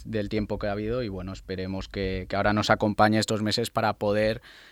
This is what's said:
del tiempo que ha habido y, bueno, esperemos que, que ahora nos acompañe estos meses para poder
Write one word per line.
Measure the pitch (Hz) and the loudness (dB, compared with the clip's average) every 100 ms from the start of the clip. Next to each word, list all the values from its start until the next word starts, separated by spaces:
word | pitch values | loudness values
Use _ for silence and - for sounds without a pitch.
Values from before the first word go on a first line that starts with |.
del | - 110 101 | -4 -6 -2
tiempo | 107 104 104 | -4 -4 -4
que | 104 | -4
ha | |
habido | 101 107 120 | -4 -4 -4
y, | 117 | -4
bueno, | 95 90 | -6 -8
esperemos | 95 - 92 92 95 95 | -10 -8 -6 -6 -6 -8
que, | 101 95 95 92 | -4 -4 -4 -2
que | |
ahora | 98 101 | 0 2
nos | 107 101 | 4 4
acompañe | 113 107 101 107 110 | 4 4 6 6 6
estos | 104 110 | 2 0
meses | 107 104 113 | 0 0 -2
para | - 110 | 0 0
poder | 104 104 104 107 113 - - - | 0 0 2 2 -2 -8 -20 -20